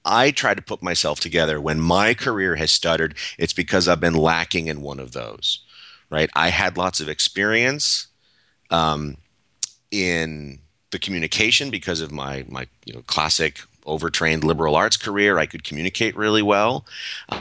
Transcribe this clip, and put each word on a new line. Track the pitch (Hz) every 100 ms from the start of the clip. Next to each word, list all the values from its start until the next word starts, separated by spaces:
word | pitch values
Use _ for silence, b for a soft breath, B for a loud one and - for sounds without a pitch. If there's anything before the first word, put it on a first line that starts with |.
| 82
I | 113 139
try | - 120
to | 101
put | - 98
myself | 90 82 78 73
together, | 85 82 78 76
when | 76 78
my | 82 92 110
career | 120 127 107 95 76
has | 78
stuttered, | - 85 80 78 - B B
it's | 85
because | - 85 92 87
I've | 85
been | 85 82
lacking | 80 82 85 90 80
in | 73
one | 71 67
of | 62
those, | 65 57 53 - - B B B B B
right? | 78 78
I | 76 85
had | 90 92 87
lots | 92 -
of | 78
experience, | 78 - 98 104 113 127 143 - - - _ _ _ _ _ -
um, | 82 80 76 73 69 _ _ _ - - - -
in | 104 90 85 80 76 71 67 76 _ -
the | 95
communication | - 90 82 - 110 - 139
because | 101 92 82
of | 78
my, | 73 69 67 62
my, | 64 64 _ -
you |
know, | 58
classic | - - 76 - 78 - - _ 76
overtrained | 80 85 - 82 80
liberal | 78 78 78 78
arts | 110 -
career. | 110 101 104 87
I | 76
could | 82
communicate | - 73 92 - 113 -
really | 107 107
well. | 104 101 110 139 - B B B B -